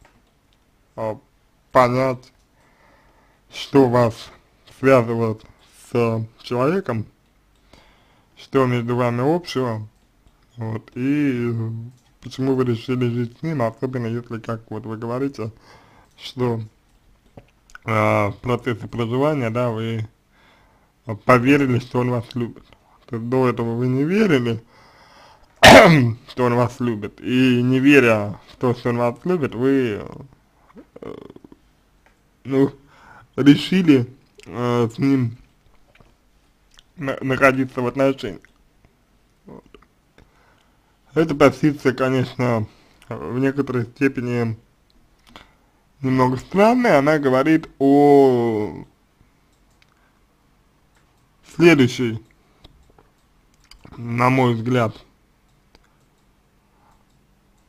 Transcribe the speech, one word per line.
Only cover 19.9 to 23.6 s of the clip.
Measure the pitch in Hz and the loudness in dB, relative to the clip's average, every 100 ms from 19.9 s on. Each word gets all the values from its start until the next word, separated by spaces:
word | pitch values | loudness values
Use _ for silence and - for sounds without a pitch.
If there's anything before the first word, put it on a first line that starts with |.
| 113 110 _ _ _ _ _ _ _ _ _ - 104 - | -8 -10 _ _ _ _ _ _ _ _ _ -12 -6 2
поверили, | 123 123 143 135 120 | 2 4 2 2 -2
что | - 123 | -2 -4
он | 123 | -2
вас | 123 - | -4 -6
любит. | 123 117 - - _ _ _ - | -8 -8 -10 -20 _ _ _ -12
То | 117 | -10
есть | 117 | -4
до | 131 127 | 0 0
этого | 117 | -2